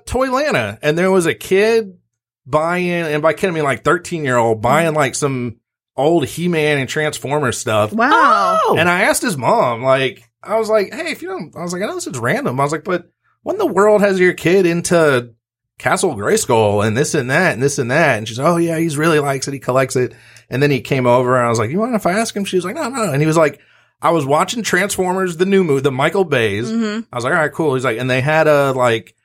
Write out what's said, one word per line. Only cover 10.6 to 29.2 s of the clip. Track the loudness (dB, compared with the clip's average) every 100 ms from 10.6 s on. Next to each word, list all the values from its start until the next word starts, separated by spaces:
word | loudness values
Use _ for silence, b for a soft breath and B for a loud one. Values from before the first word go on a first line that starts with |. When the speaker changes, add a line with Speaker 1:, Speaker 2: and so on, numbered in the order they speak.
| 0
Speaker 1:
like, | 0 0
"Hey, | -6 -8
if | -8
you | -10
don't," | -10 -12 -12
I |
was | -8
like, | -6
"I | -6
know | -6
this | -8
is | -6
random." | -4 -2 -4 -2
I |
was | -2
like, | -4
"But | -4 -6 -6 _ _ _
what | -8
in | -2
the | 0
world | 2 4 4
has | 4 4
your | 2
kid | 2 2 2 2
into | 0 0 2 4 2 -2 _ _ _ _ -8
Castle | -2 0 0 -2
Grayskull | 0 0 2 2 4 2 2
and | 0
this | 0
and | -2 0
that | 0 0
and | 0
this | -2 -2
and | 0
that?" | 2 2 0
And | -4
she's, | -2
"Oh, | 0 2
yeah, | 0 0
he's | -2 0
really | 2 2
likes | 0 -4 -6
it. |
He | -6
collects | -2 0 0 0
it." | -2 B B B B
And | 0
then | 0
he | 0
came | -2 0 2
over, | 2 4 2
and | 2
I |
was | 0
like, | 0
"You | -2
mind | -2 -2
if | 0
I |
ask | -2 -2 -4
him?" |
She | -4 -2
was | -4
like, | -6
"No, | -6
no." | -4 -2
And | 0
he | 2
was | 2
like, | 2 -2 b b b b
"I | 0
was | 0 0
watching | 0 0 -4
Transformers, | -2 -2 -2 -2 -2 -2 -2 -2
the | 2
new | 2
movie, | 2 2
the | 0
Michael | 0 0 0 0
Bay's." | 0 0 -2 -4
Speaker 2:
Mm-hmm. | -4 -4 -4 -8
Speaker 1:
I | -6
was |
like, | -2
"All | 0
right, | -2
cool." | -2 -2 0
He's | -2
like, | -2
"And | -2
they | 0
had | 2 2 4
a, | 4 2
like, | 0 0 0 -4 _